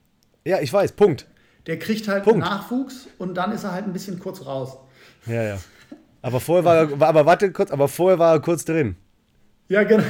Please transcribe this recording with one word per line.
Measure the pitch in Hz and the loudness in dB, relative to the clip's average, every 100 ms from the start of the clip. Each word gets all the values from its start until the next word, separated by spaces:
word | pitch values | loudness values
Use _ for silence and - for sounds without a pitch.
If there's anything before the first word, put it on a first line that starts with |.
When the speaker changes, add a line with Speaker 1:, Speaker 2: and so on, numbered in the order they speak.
| _ _ _ _ 151 | _ _ _ _ -4
Speaker 1:
Ja, | 180 | -2
ich | 139 | 0
weiß, | 190 175 | 0 -2
Punkt. | - 208 135 - _ _ _ - | 4 2 2 -8 _ _ _ -12
Speaker 2:
Der | 165 | -10
kriegt | - 220 214 | -4 -4 -2
halt | 196 196 | -2 2
Speaker 1:
Punkt. | 220 | 2
Speaker 2:
Nachwuchs | 170 196 - 254 262 - - _ | 0 -6 -6 -6 -6 -12 -20 _
und | 185 175 | -8 -6
dann | 185 | -6
ist | 208 | -6
er | 208 | -8
halt | 180 208 | -8 -8
ein | |
bisschen | 180 - 175 | -10 -10 -12
kurz | 190 180 135 | -12 -14 -10
raus. | 135 127 - _ _ - _ - | -8 -10 -14 _ _ -20 _ -8
Speaker 1:
Ja, | 117 | -4
ja. | 110 98 - _ _ - _ _ | -4 -8 -14 _ _ -20 _ _
Aber | 127 123 | -6 -6
vorher | 135 175 175 | 0 2 4
war | 165 | 4
er, | 156 143 | 2 2
war, | 156 | 4
aber | 156 147 | 4 4
warte | 175 196 | 4 0
kurz, | 165 196 | -2 -4
aber | 135 139 | 0 -2
vorher | - 180 180 | 2 2 4
war | 165 160 | 4 4
er | |
kurz | 165 170 - | 0 -4 -2
drin. | 165 123 87 _ _ _ _ _ _ _ | -2 -2 -6 _ _ _ _ _ _ _
Speaker 2:
Ja, | 196 | 0
genau. | 208 214 - | 4 4 2